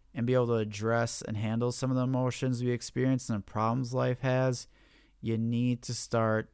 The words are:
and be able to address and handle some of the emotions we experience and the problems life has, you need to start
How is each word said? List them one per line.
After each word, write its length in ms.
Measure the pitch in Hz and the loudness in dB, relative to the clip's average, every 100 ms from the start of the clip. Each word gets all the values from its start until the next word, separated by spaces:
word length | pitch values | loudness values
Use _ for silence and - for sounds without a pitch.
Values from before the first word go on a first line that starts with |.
| _ | _
and 120 | - 117 | -4 2
be 80 | |
able 140 | 127 120 | 4 4
to 80 | 113 | 2
address 680 | 107 101 110 117 120 - | 0 -2 0 2 0 -4
and 160 | - 107 | -6 -4
handle 340 | 110 113 123 | -2 0 0
some 200 | 123 131 | 0 0
of 60 | 131 | 0
the 60 | |
emotions 600 | 127 131 127 - 131 120 | 0 0 0 0 -2 0
we 80 | 123 | 0
experience 580 | 120 - - 131 127 - | -2 -4 0 2 2 0
and 100 | 110 | -4
the 40 | |
problems 500 | - 107 110 123 123 | -4 0 0 0 -2
life 280 | 127 127 123 | 0 0 0
has, 460 | 131 127 131 123 - - - - _ _ | 0 2 2 0 -8 -20 -20 -20 _ _
you 160 | 113 113 | -2 0
need 440 | 113 120 123 120 | 0 2 2 0
to 100 | - | -4
start 560 | 117 - 117 110 110 110 | -6 -2 0 2 0 -2